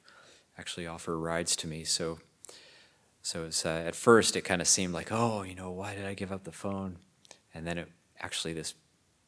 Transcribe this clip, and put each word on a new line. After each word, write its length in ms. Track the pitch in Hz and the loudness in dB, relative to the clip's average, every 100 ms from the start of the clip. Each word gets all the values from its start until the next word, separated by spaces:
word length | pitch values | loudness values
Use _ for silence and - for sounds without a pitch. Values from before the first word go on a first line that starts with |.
| - - - - _ - | -20 -20 -20 -20 _ -14
actually 300 | 85 - 85 | -10 -8 -8
offer 320 | 82 - 82 | -8 -4 -2
rides 360 | 82 82 85 - | 0 0 0 -2
to 100 | 85 | -2
me. 160 | 80 | -6
So, 360 | 80 - 82 82 - _ - - - - - _ _ _ | -2 0 0 -4 -12 _ -20 -20 -20 -20 -20 _ _ _
so 240 | - 87 82 | -8 -6 -4
it's, 200 | 78 87 | -2 0
uh, 180 | 80 82 | 0 -2
at 100 | - | 2
first 400 | - 117 95 92 | 10 10 10 2
it 100 | - | 0
kinda 180 | 92 | 2
seemed 300 | 82 - 92 | 4 4 2
like, 180 | 82 - | -2 -4
"Oh, 300 | 98 117 107 | 0 2 0
you 140 | 95 92 | -4 -8
know, 160 | 92 | -8
why 220 | 92 101 | -8 -8
did 120 | 101 98 | -6 -8
I 80 | |
give 180 | 101 98 | -6 -6
up 140 | 95 85 | -6 -8
the 60 | |
phone?" 480 | - 104 98 95 90 - _ - - _ | -10 -6 -4 -6 -8 -16 _ -20 -20 _
And 140 | 82 82 | -10 -6
then 100 | 85 | -6
it, 140 | 78 - _ - | -6 -14 _ -12
actually 340 | 85 - 82 | -8 -4 -4
this 220 | 80 78 - _ _ _ _ | -4 -6 -10 _ _ _ _